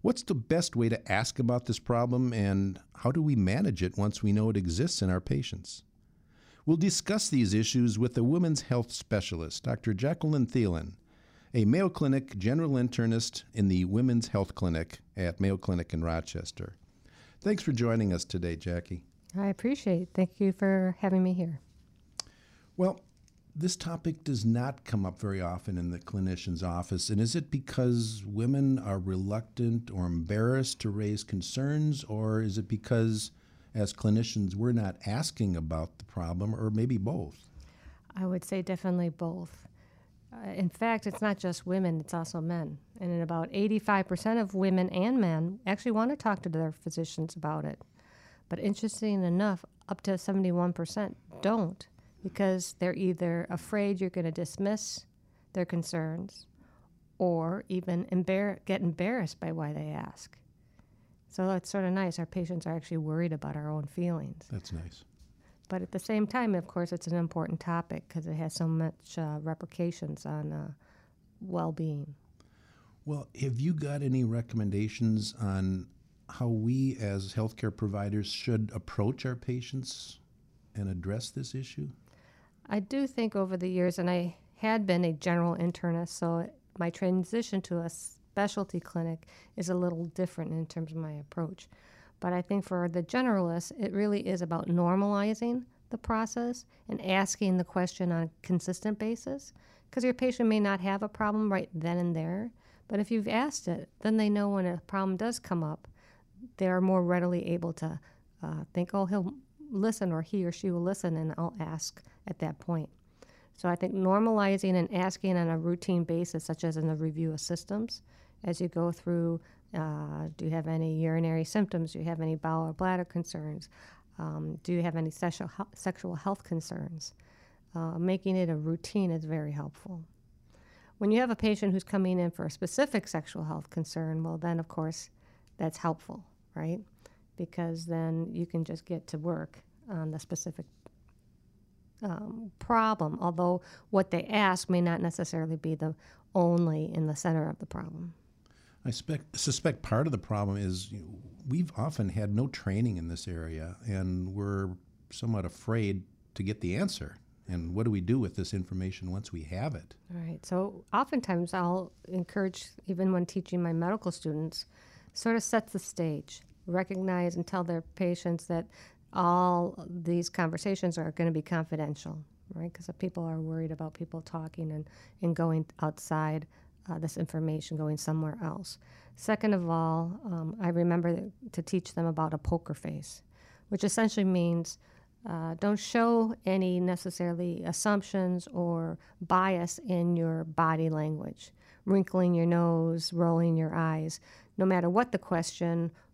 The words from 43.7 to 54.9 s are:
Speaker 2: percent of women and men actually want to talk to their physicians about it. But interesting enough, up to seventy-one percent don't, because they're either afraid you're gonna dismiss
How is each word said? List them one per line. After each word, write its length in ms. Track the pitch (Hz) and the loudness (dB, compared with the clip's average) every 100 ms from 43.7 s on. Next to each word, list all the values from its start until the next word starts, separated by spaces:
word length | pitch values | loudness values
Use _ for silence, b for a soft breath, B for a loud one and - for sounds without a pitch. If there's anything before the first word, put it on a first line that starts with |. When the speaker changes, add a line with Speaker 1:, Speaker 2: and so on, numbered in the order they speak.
| 214 - 202 190 | 2 4 2 2
Speaker 2:
percent 320 | 180 220 233 | 0 2 2
of 160 | 202 | 0
women 320 | 196 190 185 180 | 2 4 4 2
and 280 | 185 208 262 | 2 2 4
men 400 | 185 160 170 196 | 4 2 0 -2
actually 260 | 190 202 247 | -4 -2 0
want 180 | 214 240 | 2 2
to 40 | |
talk 260 | 294 226 196 | 0 0 0
to 60 | 180 | 0
their 220 | 160 160 | 0 -2
physicians 640 | 156 170 165 165 - 160 | -4 -6 -4 -4 -4 -6
about 300 | 165 151 156 | -4 -4 -4
it. 160 | 151 - - B B B B B _ | -4 -8 -16 B B B B B _
But 120 | 175 | -2
interesting 640 | 202 202 220 - 214 202 | 0 0 -4 -2 0 2
enough, 400 | 180 180 208 180 - _ - | 4 4 2 0 -6 _ -8
up 100 | 190 | -4
to 140 | - 185 | -2 -2
seventy-one 540 | - 196 185 175 180 | 0 2 2 4 2
percent 460 | 175 165 214 202 - - - | 0 -4 -4 -4 -8 -18 -2
don't, 440 | 190 226 170 185 - b b b | 0 2 0 -4 -18 b b b
because 520 | 190 - 196 185 175 - | -10 0 2 2 -4 -2
they're 160 | 180 | -2
either 540 | - 185 175 175 170 170 | 0 0 0 0 0 -2
afraid 500 | 170 - 208 202 190 | -6 -2 0 0 0
you're 120 | 185 | -2
gonna 200 | 185 165 | 0 -2
dismiss 720 | 160 165 - 196 214 - | -2 -6 -2 -2 0 -4